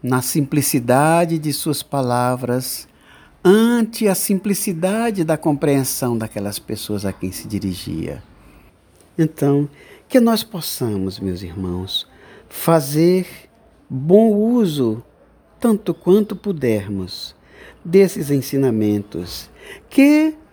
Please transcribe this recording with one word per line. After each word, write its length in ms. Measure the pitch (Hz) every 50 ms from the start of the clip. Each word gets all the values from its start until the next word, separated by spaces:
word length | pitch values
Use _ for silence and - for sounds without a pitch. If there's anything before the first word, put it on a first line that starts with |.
na 180 | - 123 127 127
simplicidade 1160 | 123 - - 165 139 135 - 147 135 - - 135 117 120 123 135 147 156 165 170 175 165 165 160
de 140 | 151 151
suas 320 | 135 - - 160 147 - -
palavras, 1040 | _ - 143 131 123 120 123 123 123 127 123 131 120 120 131 127 - - - - _ _ _ _ _ - - - _ _ _ _
ante 640 | 180 196 214 226 233 240 240 226 220 226 - 220 202
a 60 | 185
simplicidade 1080 | - - - 202 185 - 208 202 - - 214 185 160 170 185 202 220 233 233 214 190
da 160 | 165 160 160 151
compreensão 800 | - 165 143 139 - 147 139 139 131 127 - - 135 123 120 113
daquelas 400 | 110 110 - 107 98 101 101 -
pessoas 480 | - - 117 104 - - 104 101 95
a 60 | 98
quem 180 | 95 - - 92
se 160 | 92 - -
dirigia. 760 | - 107 98 101 95 90 87 - - - 80 85 80 73 65 - - - - - - - - - - _ _ _ _ _ _ _ _ _
Então, 520 | - 165 156 - - 151 143 143 143 143 143 - - - - - - _ _
que 100 | - 262
nós 240 | 233 233 226 208
possamos, 760 | - - - 175 156 - - - 135 117 104 98 95 98 95 -
meus 220 | 98 95 90 87
irmãos, 680 | 98 82 82 98 95 90 90 90 92 95 - - - _ - - - - - - - -
fazer 800 | - - - - 165 165 143 135 147 151 165 175 180 185 180 - - - - _ _ _ _ _ _ _ _ _
bom 420 | - 131 135 156 180 208 226 226 208
uso, 680 | 208 214 226 247 247 220 175 151 147 127 113 107 113 - _ _ _ _ _ _ _ _ _ _ _
tanto 340 | - 233 214 202 - - 165
quanto 400 | - - 175 185 214 208 208 208
pudermos, 1000 | 180 - 208 190 151 135 120 110 104 95 101 104 98 92 92 - - - - - _ _ _ - - - - - _
desses 480 | _ 175 165 196 196 180 - - 165 143
ensinamentos 1160 | 143 139 127 - - 139 139 131 117 110 107 104 104 104 101 - - 82 90 92 - - - - - - - - - - - _
que 460 | - - 269 285 302 302 311 311 311 - - _